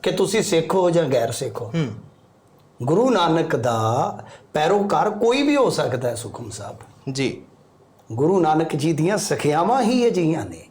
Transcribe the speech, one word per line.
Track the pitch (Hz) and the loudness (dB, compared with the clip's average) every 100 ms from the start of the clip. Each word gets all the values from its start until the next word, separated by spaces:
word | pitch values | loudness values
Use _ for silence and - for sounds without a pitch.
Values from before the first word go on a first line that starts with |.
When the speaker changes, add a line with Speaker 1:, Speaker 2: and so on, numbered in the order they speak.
Speaker 1:
ਕਿ | 190 | -2
ਤੁਸੀਂ | 156 185 220 | 0 0 0
ਸਿੱਖ | - - - | 2 0 2
ਹੋ | 196 180 | 2 4
ਜਾਂ | 170 | 2
ਗੈਰ | 147 127 117 | 2 0 0
ਸਿੱਖ | - 131 - | -4 -6 -6
ਹੋ। | 110 | -6
Speaker 2:
ਹੂੰ। | 165 135 107 - - _ _ _ _ _ _ | -2 -2 -6 -16 -20 _ _ _ _ _ _
Speaker 1:
ਗੁਰੂ | 127 180 262 | -2 2 2
ਨਾਨਕ | 208 170 165 143 135 | 2 2 0 0 -2
ਦਾ | 120 113 113 123 - - - - - | 0 0 0 0 -2 -6 -18 -20 -6
ਪੈਰੋਕਾਰ | 151 156 202 202 151 196 | -2 2 2 2 0 0
ਕੋਈ | 208 226 262 | 0 0 2
ਵੀ | 285 285 | 2 2
ਹੋ | 214 | 2
ਸਕਦਾ | 156 135 123 120 | 0 -2 -2 -4
ਹੈ, | |
ਸੁਖਮ | 117 104 - 117 | -6 -10 -14 -14
ਸਾਹਿਬ। | - - - - - - | -12 -14 -16 -20 -14 -8
Speaker 2:
ਜੀ। | 135 131 - - - _ _ _ _ _ | -4 -4 -6 -16 -20 _ _ _ _ _
Speaker 1:
ਗੁਰੂ | 113 151 196 | -2 2 4
ਨਾਨਕ | 160 156 160 147 | 4 2 0 -2
ਜੀ | 151 | 0
ਦੀਆਂ | 151 165 208 | 0 0 0
ਸਿੱਖਿਆਵਾਂ | - 147 147 147 180 262 | -2 0 0 2 2 2
ਹੀ | 226 254 240 | 2 2 2
ਅਜਿਹੀਆਂ | 180 160 160 156 | 2 0 0 -6
ਨੇ | - - | -14 -20